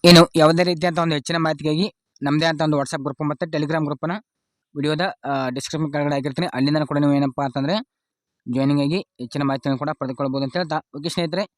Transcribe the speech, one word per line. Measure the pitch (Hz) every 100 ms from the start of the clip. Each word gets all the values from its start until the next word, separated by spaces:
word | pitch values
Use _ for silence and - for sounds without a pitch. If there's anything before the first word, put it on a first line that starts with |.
ಇನ್ನು | - 175 170 165
ಯಾವುದೇ | 156 165
ರೀತಿಯಂಥ | 180 170 175 165
ಒಂದು | 165 147
ಹೆಚ್ಚಿನ | 127 165
ಮಾಹಿತಿಗಾಗಿ | 160 151 151 156 202 _ _ _
ನಮ್ಮದೇ | 143 151 165
ಅಂತ | 156
ಒಂದು | 156 147
WhatsApp | 135 156
ಗ್ರೂಪ್ | 139 135 147
ಮತ್ತೆ | 147 165
Telegram | 151 147 160 147
ಗ್ರೂಪನ್ನ | 147 160 208 _ _ _ _ _ 143
ವಿಡಿಯೋದ, | 147 156 185 - 131
ಆ, | 139 127
ಡಿಸ್ಕ್ರಿಪ್ಷನ್ | 127 - 156 156
ಕೆಳಗಡೆ | 147 147 143
ಹಾಕಿರ್ತೀನಿ. | 139 139 180
ಅಲ್ಲಿಂದ | 123 139 156
ಕೂಡ | 147 147
ನೀವು | 147
ಏನಪ್ಪಾ | 143 139 127 139
ಅಂತಂದ್ರೆ | 135 139 208 269 _ _ _ _ _ -
ಜಾಯಿನಿಂಗ್ | 123 135 143
ಆಗಿ | 143 160
ಹೆಚ್ಚಿನ | - _ 123 143
ಮಾಹಿತಿಯನ್ನು | 139 139 143 131
ಕೂಡ | 147 151
ಪಡೆದುಕೊಳ್ಬೋದು | 135 127 139 135
ಅಂತ | 135 180
ಹೇಳ್ತಾ, | 170 156 _ 143
ಓಕೆ | 156
ಸ್ನೇಹಿತರೆ | 180 170 180 202